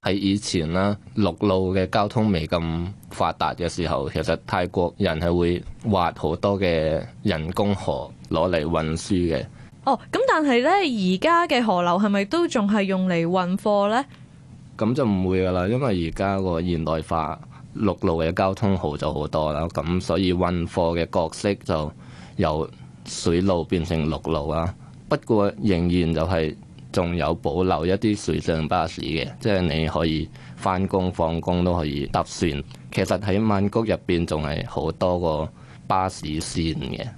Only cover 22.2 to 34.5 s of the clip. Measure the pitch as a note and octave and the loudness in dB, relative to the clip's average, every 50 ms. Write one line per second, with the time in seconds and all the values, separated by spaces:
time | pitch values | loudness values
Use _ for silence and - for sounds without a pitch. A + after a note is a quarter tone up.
22.2 | - - - - G2 D#2+ D2+ D#2 D#2+ - - - - - - - - - - - | -20 -16 -2 0 2 2 2 0 -2 -4 -8 -16 -20 -20 -20 -18 -14 -12 -10 -4
23.2 | - F2+ E2+ E2+ F#2 G2 F#2+ E2+ D#2+ - - F2+ E2 F2 F2 D#2+ D2+ D#2 D#2 D2 | 0 2 2 4 4 4 2 2 0 0 0 0 0 0 0 0 0 0 -2 -2
24.2 | - D#2+ D#2+ D#2 C#2+ D#2 D2+ D#2+ E2 F2 - - - - - - - - D3+ C#3+ | -2 -2 -2 -2 0 -2 -2 -2 -2 -2 -4 -8 -14 -18 -18 -18 -4 -4 -4 -4
25.2 | - - A#2+ G#2+ G2+ G2+ - - - A2 F#2+ E2 F2 F2 F2 F2+ E2+ D#2+ E2 D2+ | 0 0 2 2 4 2 0 0 0 2 2 4 2 2 2 2 2 2 2 2
26.2 | D#2+ F2 F#2+ E2 D#2+ D#2 - - - - - - - - - - F2+ E2+ F2 F2 | 0 0 2 0 0 0 -2 -6 -14 -20 -20 -18 -18 -4 -2 0 0 0 0 0
27.2 | D2 D2 F2 E2+ - E2+ - F2 F#2 F#2 F2+ D2+ D#2+ F2 F#2 G2 - A2 G#2 - | 0 0 0 0 -2 -2 0 2 2 2 2 2 2 0 0 2 2 0 0 0
28.2 | - - D#2+ D#2+ D2+ - E2+ D#2+ D#2+ D2 - F2+ D#2+ D#2+ - - - C#2 D2+ E2 | -2 -2 -2 -2 0 0 0 0 0 0 0 0 0 -2 -4 -8 -6 -4 -2 -2
29.2 | C2 - - - - A2+ G2+ F#2 F2+ E2 C#2+ D#2+ D#2+ D#2 - D#2 E2 E2 D#2 D#2 | -4 -4 -8 -4 -2 0 2 2 2 2 2 0 0 0 0 0 0 2 0 0
30.2 | D#2 - - - - - - - - G2 F#2 F#2 G2 F#2+ - G2 F#2 F2+ F2+ - | -2 -6 -10 -18 -18 -18 -16 -4 -2 0 0 2 0 0 2 2 0 0 0 0
31.2 | F2 D#2+ E2 E2 D#2 - F2+ F2 F2 F2+ F2 E2+ D#2+ D2+ C#2+ C#2+ C#2 - - F2+ | 0 0 0 0 0 0 0 2 2 2 2 2 0 -2 -2 -4 -4 -2 0 0
32.2 | E2 - - - G2 E2+ C#2+ C#2+ C#2 - - - - - - - F#2+ - G#2 F#2 | -2 -2 -2 -2 -2 -2 0 -2 -8 -8 -14 -18 -18 -6 -2 -2 0 0 0 -2
33.2 | G2+ G2+ F#2 G2+ A2 A2 G#2 G2 G2 G2+ - A#2 A2+ A2 F#2 D#2 - - F2+ E2+ | 0 0 0 2 2 2 2 2 0 0 0 0 0 0 0 -2 0 0 0 0
34.2 | E2+ - - D2+ D2+ D2 | 2 0 -2 -2 -2 -2